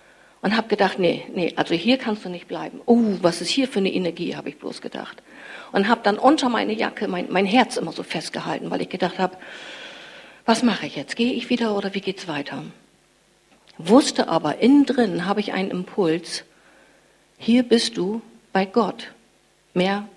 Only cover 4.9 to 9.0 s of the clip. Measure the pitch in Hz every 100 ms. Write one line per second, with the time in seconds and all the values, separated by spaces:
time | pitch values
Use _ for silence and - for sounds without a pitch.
4.9 | - - - - - - - - 202 202
5.9 | 226 208 208 262 311 254 220 202 220 214
6.9 | - 196 180 - 180 196 247 226 - 165
7.9 | - 170 170 - 170 170 147 175 180 175
8.9 | 185